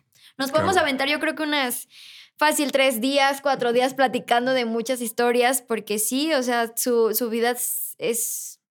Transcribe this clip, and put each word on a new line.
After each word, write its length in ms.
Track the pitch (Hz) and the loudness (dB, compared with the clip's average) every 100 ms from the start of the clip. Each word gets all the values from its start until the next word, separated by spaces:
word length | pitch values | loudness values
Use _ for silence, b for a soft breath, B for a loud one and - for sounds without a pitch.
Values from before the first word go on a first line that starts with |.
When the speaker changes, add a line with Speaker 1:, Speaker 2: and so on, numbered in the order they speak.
| _ b b - | _ b b -8
Speaker 1:
nos 120 | 269 | -2
podemos 220 | 311 - | 0 2
Speaker 2:
Claro. 140 | 370 302 | 2 2
Speaker 1:
aventar, 220 | 269 269 | 0 -2
yo 120 | 294 | 0
creo 140 | 311 | -2
que 80 | 294 | -2
unas 460 | 311 294 247 247 - B B B B - | -2 0 -2 -4 -10 B B B B -2
fácil 360 | 302 302 285 | 0 2 2
tres 280 | 269 269 226 | 2 2 2
días, 400 | 262 277 269 277 | 0 2 2 2
cuatro 320 | 285 262 240 | -2 0 0
días 220 | 240 254 | 2 0
platicando 580 | 269 262 247 - 240 247 | 2 0 0 0 2 2
de 120 | 262 | 0
muchas 360 | 226 233 226 247 | 0 -2 -2 -4
historias, 640 | 233 - 240 240 240 262 | -4 0 2 4 2 0
porque 360 | - 220 214 208 | -2 -6 -4 -4
sí, 340 | - 254 320 | -2 -2 0
o 80 | 285 | 0
sea, 300 | 233 240 226 - | 0 -2 -2 -4
su, 380 | 254 233 220 | 0 2 2
su 160 | 214 240 | 0 -2
vida 220 | 226 233 | 0 0
es, 420 | 240 - - - - | -2 -4 -6 -8 -6
es, 640 | 180 233 - - - - _ | -4 -4 -4 -8 -12 -16 _